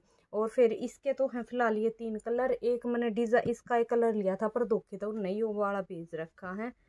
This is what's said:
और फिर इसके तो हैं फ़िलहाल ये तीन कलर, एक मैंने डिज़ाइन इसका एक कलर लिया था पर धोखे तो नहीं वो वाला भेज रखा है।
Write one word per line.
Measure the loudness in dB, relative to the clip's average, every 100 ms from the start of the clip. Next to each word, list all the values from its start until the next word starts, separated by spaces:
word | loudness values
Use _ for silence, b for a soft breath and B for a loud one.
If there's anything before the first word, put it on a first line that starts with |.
| b b b
और | -2 0
फिर | 4 4
इसके | 4 -6 -4 -4
तो | 0 0
हैं | -2
फ़िलहाल | -4 0 0 2
ये | 0
तीन | -2 -6 -6
कलर, | -4 0 0
एक | 0 0 0 0
मैंने | 0 0
डिज़ाइन | 0 2 2 2
इसका | -4 0 0
एक | 2
कलर | 4 4
लिया | 2 0 0
था | -2
पर | 0 0
धोखे | 0 -2 -8
तो | -6
नहीं | -4 -4 -2
वो | -2
वाला | 0 -2 -2
भेज | -6 -10 -8 -8
रखा | -10 -10 -10
है। | -8 -8 b